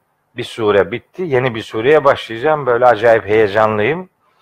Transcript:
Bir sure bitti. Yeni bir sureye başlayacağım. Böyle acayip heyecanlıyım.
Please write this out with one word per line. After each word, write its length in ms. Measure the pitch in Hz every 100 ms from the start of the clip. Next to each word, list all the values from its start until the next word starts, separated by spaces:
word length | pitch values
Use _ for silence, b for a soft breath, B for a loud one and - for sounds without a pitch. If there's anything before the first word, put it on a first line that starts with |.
| _ _ _ -
Bir 80 |
sure 480 | 113 - 107 101 92
bitti. 300 | 117 - -
Yeni 340 | 180 127 131 113
bir 60 |
sureye 420 | 101 113 120 151
başlayacağım. 600 | 139 113 - 113 143 151 131
Böyle 200 | 117 123
acayip 400 | 110 117 113 95
heyecanlıyım. 840 | 107 107 101 110 107 107 165 185 _ b b